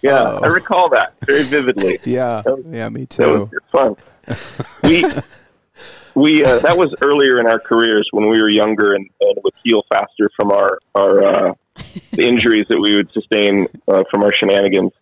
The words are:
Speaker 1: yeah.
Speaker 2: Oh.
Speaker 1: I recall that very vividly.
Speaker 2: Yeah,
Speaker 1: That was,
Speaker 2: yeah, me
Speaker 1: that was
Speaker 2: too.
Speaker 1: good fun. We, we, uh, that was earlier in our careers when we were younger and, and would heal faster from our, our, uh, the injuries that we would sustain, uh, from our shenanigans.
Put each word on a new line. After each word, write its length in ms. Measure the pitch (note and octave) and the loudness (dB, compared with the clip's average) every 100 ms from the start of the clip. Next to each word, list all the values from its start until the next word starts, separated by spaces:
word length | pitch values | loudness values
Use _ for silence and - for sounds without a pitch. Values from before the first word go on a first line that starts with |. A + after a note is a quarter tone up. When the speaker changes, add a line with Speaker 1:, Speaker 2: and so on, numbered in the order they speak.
Speaker 1:
yeah. 200 | C#3 C#3 | 2 2
Speaker 2:
Oh. 160 | A2+ G#2 | 0 -2
Speaker 1:
I 40 | - | -2
recall 420 | F3 - F#3 F3 | -2 -2 0 2
that 220 | B2+ F#2+ _ - | 0 -2 _ -2
very 180 | C#3 | 0
vividly. 540 | C#3 D3 B2+ A2 F#2+ F2+ - | 0 -2 -2 -2 -2 -4 -4
Speaker 2:
Yeah, 360 | B2 B2+ A2+ G#2+ | -4 -4 -4 -4
Speaker 1:
That 100 | C3+ | -6
was, 100 | D#3+ | -8
Speaker 2:
yeah, 200 | C3+ A2+ | -10 -10
me 160 | A2+ C3 - | -10 -14 -2
Speaker 1:
that 100 | D3+ | 0
was 220 | D3+ A2 | 0 -4
Speaker 2:
too. 80 | - | -12
Speaker 1:
good 60 | _ | _
fun. 240 | - C3 G2+ _ _ - - - - B2+ - | -2 -2 -4 _ _ -14 -14 -14 -14 -14 -4
We, 200 | - E3 F4 - - - _ _ _ _ - - - - | 0 2 0 -4 -12 -20 _ _ _ _ -20 -20 -8 0
we, 240 | D3+ D3+ C#3+ | 2 4 4
uh, 140 | A#2+ | 2
that 180 | D3 F3 | 2 2
was 160 | E3+ C3 | 0 0
earlier 380 | C#3 C#3+ C#3 B2 | 0 2 2 2
in 80 | A#2 | 2
our 120 | A2+ | 0
careers 480 | - A#2 A2+ A2 G#2 | 0 0 2 0 -2
when 180 | G#2 G#2+ | -2 0
we 100 | A2+ | 2
were 80 | G#2+ | 2
younger 440 | G#2+ G#2+ G#2+ G#2 | 2 0 0 0
and, 160 | G2 G2 _ | 0 -4 _
and 180 | G2+ G2+ | -2 0
would 100 | G2 - | -4 -6
heal 200 | A#2+ A2 - | -2 0 0
faster 380 | A2 G#2 - G#2 - | -2 -4 -4 -4 -2
from 140 | G#2 | 0
our, 280 | G2+ G2 F#2+ _ G2+ | 2 0 -2 _ 0
our, 280 | G2 G2 | 2 4
uh, 300 | G2 F#2+ F#2+ - _ - - F#3+ _ | 2 2 -2 -4 _ -20 -18 -18 _
the 140 | - A#2+ | -2 0
injuries 400 | A#2+ A2+ A2 G2+ | 2 2 0 0
that 100 | A2 | -2
we 160 | G#2 G#2 | 0 0
would 160 | F2+ | -2
sustain, 560 | - - G#2+ G#2 G2+ F2+ - - | -6 -4 0 0 0 -2 -6 -2
uh, 160 | F#2+ F#2+ | 0 0
from 120 | G2+ | 0
our 100 | G2+ | 0
shenanigans. 580 | - G2 G2 G2+ G2 - _ | 0 0 0 2 0 -2 _